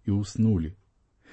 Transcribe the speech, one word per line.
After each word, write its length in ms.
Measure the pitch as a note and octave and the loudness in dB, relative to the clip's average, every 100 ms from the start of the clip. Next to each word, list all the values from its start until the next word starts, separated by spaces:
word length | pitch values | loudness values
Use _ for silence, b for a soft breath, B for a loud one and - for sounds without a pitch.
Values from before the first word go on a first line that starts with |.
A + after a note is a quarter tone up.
| - | -2
и 40 | |
уснули. 640 | G2+ G#2 - A2 F#2+ D#2 - _ _ _ _ B | -2 -2 0 2 2 -2 -10 _ _ _ _ B